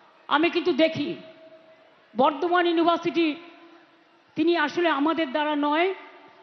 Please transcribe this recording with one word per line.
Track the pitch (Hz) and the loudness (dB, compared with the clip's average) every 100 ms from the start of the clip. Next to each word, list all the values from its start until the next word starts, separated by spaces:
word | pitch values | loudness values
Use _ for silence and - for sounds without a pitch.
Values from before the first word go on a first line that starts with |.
| - _ - | -20 _ -2
আমি | 294 330 | 2 2
কিন্তু | 349 330 | 0 0
দেখি | 262 320 320 294 165 - - - - - - - _ _ 214 | 2 2 0 -6 -8 -14 -20 -20 -20 -20 -20 -20 _ _ 0
বর্ধমান | 294 285 349 349 349 | 0 0 0 2 2
ইউনিভার্সিটি, | 339 339 330 339 285 320 277 - - - - - _ _ _ _ - | 2 2 0 -2 0 -2 -2 -14 -20 -20 -20 -20 _ _ _ _ -2
তিনি | 330 339 | 0 2
আসলে | 294 339 339 | 0 0 0
আমাদের | 277 311 330 302 | 2 0 0 -2
দ্বারা | 302 302 294 | -2 -2 0
নয়, | 294 302 370 381 - - - - | 0 0 0 -2 -14 -20 -20 -20